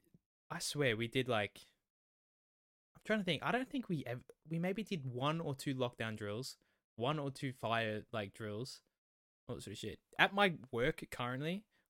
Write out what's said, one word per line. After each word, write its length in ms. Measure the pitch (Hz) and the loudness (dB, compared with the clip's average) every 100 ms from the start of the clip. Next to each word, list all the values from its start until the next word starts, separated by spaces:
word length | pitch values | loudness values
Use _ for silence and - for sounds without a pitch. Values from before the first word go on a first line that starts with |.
| _ - _ _ _ | _ -20 _ _ _
I 80 | 160 | -4
swear, 360 | - 147 135 107 | -2 2 2 4
we 120 | 117 | 2
did, 200 | 131 127 | 0 2
like, 300 | 110 101 - - _ _ _ _ _ _ _ _ _ _ _ _ - | 2 0 -4 -20 _ _ _ _ _ _ _ _ _ _ _ _ -14
I'm 40 | |
trying 140 | - 214 | 0 2
to 60 | |
think. 180 | 175 147 | 4 2
I 60 | 139 | 2
don't 180 | 233 262 | 0 0
think 200 | 277 - | -4 0
we 160 | 160 123 | -2 -2
ev-, 160 | 123 - - 156 | -6 -8 -20 -6
we 120 | 165 | -2
maybe 220 | 175 196 | 0 0
did 200 | 214 185 | -2 -4
one 360 | 131 120 139 165 | -2 0 2 2
or 120 | 160 | 0
two 200 | 135 - | -2 -2
lockdown 420 | 131 120 - 113 110 | 0 0 -2 -4 -2
drills, 400 | 104 107 131 - _ _ _ - | -4 -4 -6 -10 _ _ _ -2
one 220 | 120 156 | 0 0
or 120 | 139 | -2
two 200 | 135 135 | -4 -6
fire, 520 | 127 110 113 110 107 - | -4 0 2 2 -2 -4
like, 200 | 113 101 | -4 -4
drills, 460 | - 110 104 131 - - _ _ _ _ _ - | -6 -6 -6 -6 -10 -18 _ _ _ _ _ -8
all 80 | 98 | -8
that 60 | |
sort 100 | - | -6
of 60 | 104 | -8
shit. 200 | 110 90 _ - | -8 -8 _ 4
At 140 | 185 | 4
my 220 | 196 202 151 117 | 6 4 4 -2
work 320 | 117 135 - - | 2 2 0 -6
currently, 540 | - 123 127 156 190 - _ _ | -4 -2 -2 -2 -4 -8 _ _